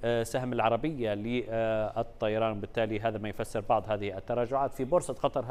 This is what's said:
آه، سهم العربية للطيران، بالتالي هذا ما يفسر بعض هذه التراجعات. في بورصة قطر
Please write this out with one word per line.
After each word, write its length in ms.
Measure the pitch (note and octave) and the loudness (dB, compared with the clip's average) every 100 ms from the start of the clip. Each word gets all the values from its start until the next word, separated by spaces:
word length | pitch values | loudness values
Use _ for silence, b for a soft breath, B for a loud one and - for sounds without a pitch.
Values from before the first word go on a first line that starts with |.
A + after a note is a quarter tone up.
آه، 200 | A#2 A#2 | 0 0
سهم 300 | A2+ C3+ B2+ | 0 -2 -2
العربية 600 | A#2+ A2 A2+ D#3 D3 A2+ | 2 4 4 2 -2 -2
للطيران، 1500 | G#2 A2 B2 G#2+ A2+ A2+ A2 G#2+ A#2 A#2 - A2 A2 A2+ G#2 | -2 0 -2 0 0 2 2 0 -2 -4 -2 0 2 2 0
بالتالي 400 | G2+ - A2 G#2+ | -4 0 0 0
هذا 180 | A2+ G#2+ | 0 -2
ما 120 | G#2 | -4
يفسر 320 | - A2+ A2+ G2+ | -4 -4 -2 2
بعض 220 | A2+ G2 | 2 2
هذه 260 | G#2 G2+ F#2+ | -2 -2 -4
التراجعات. 560 | - A#2+ A#2+ C3+ C3+ | -2 0 0 0 0
في 100 | - | -2
بورصة 300 | B2+ F3 - | 0 2 2
قطر 320 | B2 C#3+ C#3 A#2+ | -2 0 0 -2